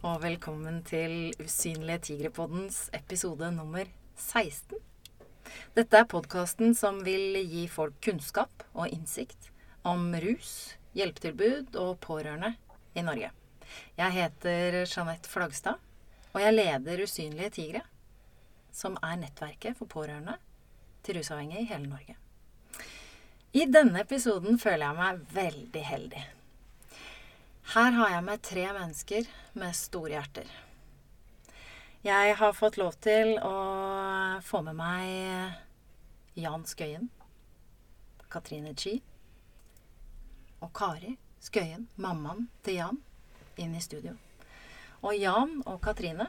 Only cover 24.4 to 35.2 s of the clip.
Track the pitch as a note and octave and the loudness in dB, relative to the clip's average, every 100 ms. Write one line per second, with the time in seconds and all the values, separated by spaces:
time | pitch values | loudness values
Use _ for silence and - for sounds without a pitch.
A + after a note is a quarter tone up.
24.4 | F#3 A#3 G#3+ E3 D3 D#3 F#3 F#3 C#3+ F3+ | 4 4 4 2 0 0 0 0 -4 -2
25.4 | F3+ D3 B2+ D#3 C#3+ C3+ A#2+ C#3+ - - | -2 -2 -8 -8 -6 -6 -8 -10 -12 -16
26.4 | - - - - - - - - - - | -20 -20 -20 -20 -20 -18 -18 -18 -20 -20
27.4 | - - - A3+ B3 A#3+ G#3+ F3 F3+ G#3+ | -20 -20 0 6 8 8 6 4 -2 -4
28.4 | - F3+ F#3 G3 E3+ D3+ - G#3 A#3 - | -4 -4 -2 -4 -6 -8 -2 -2 -2 -10
29.4 | - - F3+ E3+ - F3+ D#3 D3+ C#3+ - | -14 -8 -4 -4 -6 -6 -4 -6 -6 -12
30.4 | - - - - - - - - - - | -14 -16 -20 -20 -20 -20 -20 -20 -20 -20
31.4 | - - - - - - G3+ G3 G3+ G3+ | -20 -20 -20 -20 -20 -8 2 6 6 8
32.4 | G#3+ G3+ G#3+ G#3 F3+ - A3 G#3+ A3 A3 | 4 6 2 4 -2 0 4 6 6 4
33.4 | - F#3+ F#3+ F#3+ F#3+ G3 G3 F#3+ F#3+ F#3+ | 0 -2 -2 -2 -2 -2 -2 0 0 -2
34.4 | F3+ G3+ D#3 D#3+ E3 F3+ F#3 F#3 | -2 -2 -2 -4 -2 -2 -2 -4